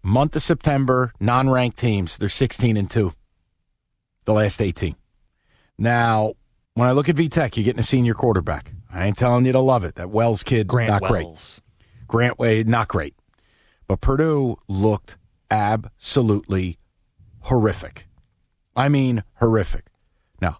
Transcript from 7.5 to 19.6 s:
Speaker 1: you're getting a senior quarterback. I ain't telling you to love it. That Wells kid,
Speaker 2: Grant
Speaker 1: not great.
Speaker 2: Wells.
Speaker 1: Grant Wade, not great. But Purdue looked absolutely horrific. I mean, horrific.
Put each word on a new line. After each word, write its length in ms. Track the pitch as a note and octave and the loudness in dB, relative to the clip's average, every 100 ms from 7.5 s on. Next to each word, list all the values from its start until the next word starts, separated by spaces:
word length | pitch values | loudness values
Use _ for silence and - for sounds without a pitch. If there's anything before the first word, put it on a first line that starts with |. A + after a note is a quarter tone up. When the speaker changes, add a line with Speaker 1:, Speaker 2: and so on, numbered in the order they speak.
| - | 0
Speaker 1:
you're 80 | |
getting 160 | G#2 A#2+ | -2 0
a 40 | |
senior 300 | A#2 C3 A#2+ | 0 2 2
quarterback. 580 | A2 B2 G2 D#2+ D2 - - - | 2 0 0 -2 -6 -10 -20 -14
I 140 | F2+ F#2 | -6 -4
ain't 100 | E2+ | 0
telling 260 | B2 A#2+ | 2 2
you 80 | B2+ | 2
to 80 | C3 | 2
love 240 | C3 B2+ | 2 2
it. 100 | F2 - | 0 -8
That 140 | F2 | -4
Wells 320 | G#2+ A#2 G#2+ | 0 0 0
kid, 240 | - A#2+ G2 | 0 -2 0
Speaker 2:
Grant 240 | B2 A2+ | 0 0
Speaker 1:
not 120 | G2+ | 0
great. 220 | F#2+ F#2+ | 0 -2
Speaker 2:
Wells. 360 | E2 D#2+ - - _ _ _ - - | -4 -12 -20 -20 _ _ _ -20 -4
Speaker 1:
Grant 300 | A2+ B2 A#2 | 0 0 0
Wade, 300 | A#2 A2 A2 | 0 2 2
not 200 | A#2 A#2 | 0 -2
great. 260 | G2+ D2 - _ _ _ _ _ _ - | -4 -6 -12 _ _ _ _ _ _ -6
But 140 | F#2+ | -2
Purdue 560 | - C3+ D#3+ D3+ C3 G2+ - | 0 0 0 0 -2 -4 -8
looked 500 | G2 G#2 G#2 - - _ _ _ | -2 0 0 -4 -20 _ _ _
absolutely 1300 | G#2+ G#2 A2 - - - - A#2 G#2 - F#2+ F#2 E2 _ _ _ _ - - | -2 0 -2 -6 -14 -4 0 2 0 0 -4 -4 -8 _ _ _ _ -20 -18
horrific. 680 | - B2+ G#2+ - D2+ - - _ _ _ _ _ _ | -2 2 2 -2 -8 -18 -20 _ _ _ _ _ _
I 140 | - C3+ | -2 0
mean, 340 | C#3+ C3 A#2+ - | 2 2 -2 -6
horrific. 520 | _ A#2 A2 | _ 0 2